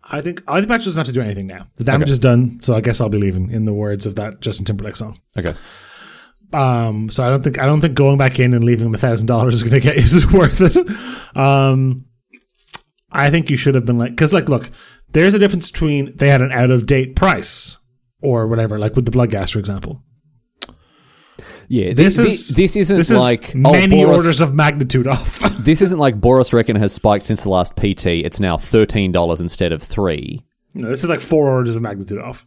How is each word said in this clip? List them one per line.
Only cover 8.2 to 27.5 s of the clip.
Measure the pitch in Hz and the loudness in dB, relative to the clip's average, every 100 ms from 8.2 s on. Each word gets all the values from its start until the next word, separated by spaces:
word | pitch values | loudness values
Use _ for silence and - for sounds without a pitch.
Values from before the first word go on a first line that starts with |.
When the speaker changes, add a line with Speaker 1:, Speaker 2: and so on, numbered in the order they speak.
| 135 127 | 2 2
Speaker 1:
in | 123 123 | 2 2
and | |
leaving | 117 117 117 | 2 2 0
him | 110 | -2
a | |
thousand | 131 113 113 | -2 0 0
dollars | 117 120 | 0 2
is | 117 | 0
gonna | 113 131 | 2 4
get | 156 143 | 4 4
you | - 175 139 | 4 6 6
<laughs> | 190 | 6
worth | 160 - | 4 4
it. | 185 359 359 214 247 247 - 135 | 4 4 0 -8 -12 -16 -12 -2
Um, | 135 139 135 131 131 127 - _ _ _ _ _ _ - _ _ _ | 2 2 2 2 0 -4 -10 _ _ _ _ _ _ -18 _ _ _
I | - 143 | -2 0
think | 165 160 | 0 0
you | 135 | 0
should | 143 131 | 2 0
have | 117 | 0
been | 120 | -2
like, | 120 - | -2 0
'cause, | 151 | 0
like, | 185 151 | 2 0
look, | 127 - - - _ _ | -4 -4 -20 -20 _ _
there's | 151 180 202 | 2 2 4
a | |
difference | 196 185 - | 0 0 -4
between | - 156 143 139 - | -4 -2 -2 -4 -2
they | 139 | 2
had | 135 | 2
an | 123 | 2
out | 123 127 | 0 2
of | 127 110 | 2 2
date | 135 131 131 | -2 0 0
price | 190 120 - - - - _ _ _ _ | 0 0 -4 -6 -8 -12 _ _ _ _
or | 143 120 110 | -2 0 0
whatever, | 113 113 107 | -2 -2 -2
like | 107 131 | -2 0
with | 113 | 0
the | |
blood | 123 120 | 0 0
gas, | 101 92 | -2 -4
for | 110 | -4
example. | 101 98 87 80 _ _ _ _ _ _ - _ _ _ _ _ _ - - - _ | -6 -8 -10 -14 _ _ _ _ _ _ -18 _ _ _ _ _ _ -20 -20 -20 _
Speaker 2:
Yeah, | 123 92 | -2 0
Speaker 1:
This | 117 185 185 | 4 4 4
Speaker 2:
thi-, | |
Speaker 1:
is, | 220 - - 131 | 2 2 0 2
Speaker 2:
thi-, | |
this | 185 208 | 2 2
isn't | 175 196 | 2 2
Speaker 1:
this | 165 | 4
is | 117 | 4
Speaker 2:
like, | 123 120 - 131 | 4 2 -2 2
"Oh, | 143 | 4
Speaker 1:
many | 185 196 190 | 4 4 4
Speaker 2:
Boris," | 190 175 | 6 4
Speaker 1:
orders | 170 139 | 2 2
of | 160 143 | 2 2
magnitude | 151 147 127 127 123 | 0 0 -2 0 0
off. | 131 - - | -2 -4 -2
<laughs> | 208 202 | -4 0
Speaker 2:
this | 113 156 | 0 2
isn't | 190 175 | 2 2
like, | 143 107 | 0 2
"Boris | 117 131 123 | 4 4 4
Reckon | 117 113 101 | 2 2 0
has | 104 | 0
spiked | - 110 104 - | 0 2 0 -2
since | 107 | -4
the | |
last | 101 | 0